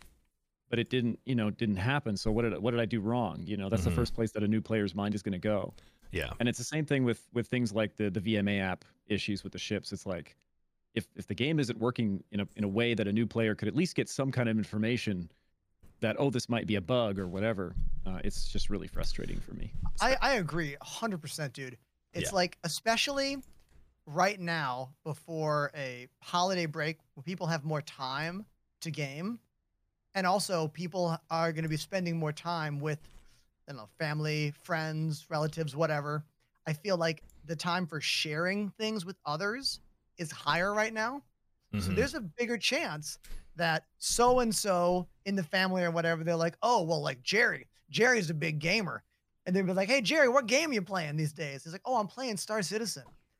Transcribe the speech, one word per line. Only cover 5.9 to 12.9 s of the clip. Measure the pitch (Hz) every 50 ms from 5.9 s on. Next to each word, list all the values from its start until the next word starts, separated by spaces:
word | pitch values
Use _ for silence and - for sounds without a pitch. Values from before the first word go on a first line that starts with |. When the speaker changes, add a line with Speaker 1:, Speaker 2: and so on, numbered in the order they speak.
| _ _ - -
Speaker 2:
Yeah. | - 85 71 - - -
Speaker 1:
And | 117 120
it's | 113 -
the | 120
same | - 151 156 151
thing | - 143 135 127
with, | 120 110 - - _ -
with | 120 110 -
things | 127 123 120 104
like | 101 110 107 92 -
the, | - 107 104
the | 90 107
V | 87 113 110 104
M | 101 101
A | 101 98
app | 95 92 90 - - - _ _ _
issues | - 104 95 - 107 101 92 -
with | 95
the | - -
ships. | - - 107 98 - -
It's | 101 - -
like, | 101 90 82 73 - - _ _ _ _ _ _ _ _ _ _ _ -
if, | 113 - _ -
if | - -
the | - 101
game | - 120 151 165 147
isn't | 135 110 120 -
working | 110 123 120 - 113 101 98 92 - -
in | 107 101
a, | 98 - -
in | - 104
a | 98
way | 95 113 117 120